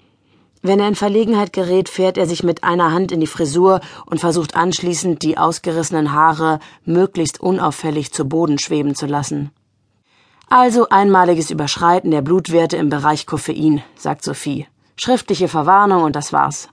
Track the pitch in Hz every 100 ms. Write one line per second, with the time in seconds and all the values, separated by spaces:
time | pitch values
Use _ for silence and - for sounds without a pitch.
0 | _ _ _ _ _ _ 180 196 208 208
1 | 208 208 220 214 202 - 180 185 185 -
2 | 185 185 170 170 175 160 - 175 170 170
3 | 185 170 156 - 156 160 190 185 - -
4 | - 160 175 165 151 - 175 165 175 165
5 | 185 151 156 - 160 165 175 165 156 165
6 | 151 147 160 156 160 151 - - - 170
7 | 185 175 156 - 185 185 175 143 160 151
8 | 135 - 139 165 165 143 - 156 143 139
9 | 143 143 143 147 143 - _ _ _ _
10 | _ _ _ _ _ 254 247 233 226 196
11 | 202 190 180 165 156 156 143 - 170 180
12 | 180 151 139 185 165 165 165 165 147 147
13 | 147 151 - 156 - - 156 143 - _
14 | 151 143 - 143 147 143 147 _ _ -
15 | - 254 - 175 180 165 147 196 202 185
16 | 156 147 - 147 143 147 -